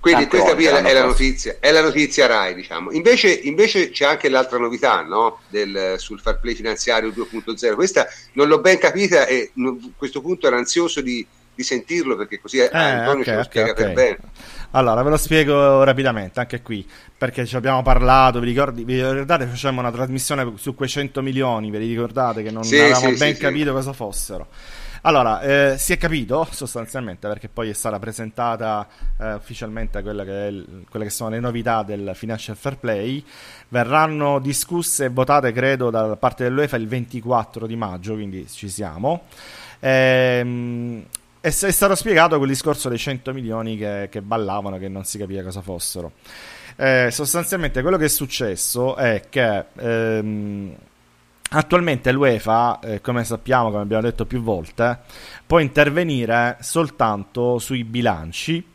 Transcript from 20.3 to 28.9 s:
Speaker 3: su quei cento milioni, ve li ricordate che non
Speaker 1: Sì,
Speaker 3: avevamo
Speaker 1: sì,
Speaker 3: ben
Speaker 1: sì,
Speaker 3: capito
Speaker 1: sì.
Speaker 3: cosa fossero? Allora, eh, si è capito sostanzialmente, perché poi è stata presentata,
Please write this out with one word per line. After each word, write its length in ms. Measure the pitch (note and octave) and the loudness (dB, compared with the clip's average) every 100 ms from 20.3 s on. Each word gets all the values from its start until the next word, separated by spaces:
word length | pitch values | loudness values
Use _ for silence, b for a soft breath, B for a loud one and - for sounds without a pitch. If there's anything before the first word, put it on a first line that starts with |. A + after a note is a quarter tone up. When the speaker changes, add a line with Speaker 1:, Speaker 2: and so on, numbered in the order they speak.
| C#3+ B2 G#2 | -2 -4 -6
Speaker 3:
su 180 | - | -10
quei 140 | B2+ C3 | -6 -4
cento 320 | - C#3 - | -4 -4 -4
milioni, 500 | C3+ C3 C3 A2+ G#2+ | -4 -2 -2 -2 -4
ve 80 | G#2 | -6
li 100 | A2+ | -4
ricordate 540 | A#2 A#2 A2+ B2 A2 | -4 -4 -2 -2 -2
che 80 | G#2+ | -6
non 140 | A2 | -6
Speaker 1:
Sì, 140 | A2+ C#3 | 2 6
Speaker 3:
avevamo 320 | D3 B2+ B2+ | 6 6 2
Speaker 1:
sì, 60 | B2+ | 2
Speaker 3:
ben 160 | D3 | 0
Speaker 1:
sì, 60 | C#3+ | 0
Speaker 3:
capito 240 | C#3+ D3 D3+ | -2 -2 -2
Speaker 1:
sì. 60 | |
Speaker 3:
cosa 200 | C3+ C3 | -2 -6
fossero? 560 | C3+ G#2+ - - F#2+ D#2 B B B B B | -8 -8 -8 -8 -10 -12 B B B B B
Allora, 400 | D#3+ D3 A#2+ G#2+ | 2 4 4 0
eh, 320 | C#3 C#3 C#3 C3 | 2 4 4 2
si 160 | - | -2
è 60 | F3+ | 0
capito 500 | E3+ D#3+ G#2+ C#3 D#3+ | 0 -2 -2 -2 -2
sostanzialmente, 760 | - B2 A#2+ A2+ C3+ A#2 F2+ G#2 | -6 -10 -10 -10 -10 -10 -10 -8
perché 220 | G#2 - | -8 -10
poi 180 | - A2 | -8 -8
è 60 | |
stata 240 | G#2 A2+ G#2 | -6 -6 -6
presentata, 920 | A2 G#2+ A2 - A#2+ A2+ A2+ G#2+ G2+ | -8 -10 -12 -4 -4 -2 -4 -4 -6